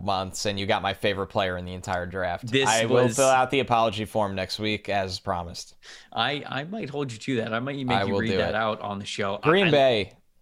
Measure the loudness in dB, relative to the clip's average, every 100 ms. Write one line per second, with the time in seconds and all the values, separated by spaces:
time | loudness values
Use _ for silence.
0 | -2 -2 -2 -4 -4 -2 0 0 0 -2
1 | -2 -2 -2 0 0 -2 -6 -8 -4 -4
2 | -4 -4 -4 -4 -2 2 4 4 4 4
3 | 4 4 4 4 4 0 2 2 2 0
4 | -4 -2 -2 -2 -4 -4 -4 -4 -2 -2
5 | -2 -4 -4 -4 -6 -10 -16 -20 -20 -20
6 | -10 -4 -2 -4 -6 -8 -6 -8 -6 -6
7 | -6 -6 -4 -2 0 -2 -4 -4 0 0
8 | 2 0 2 2 0 0 -2 -2 -6 -8
9 | -8 -4 -4 0 2 4 6 6 6 4
10 | 0 -8 _ _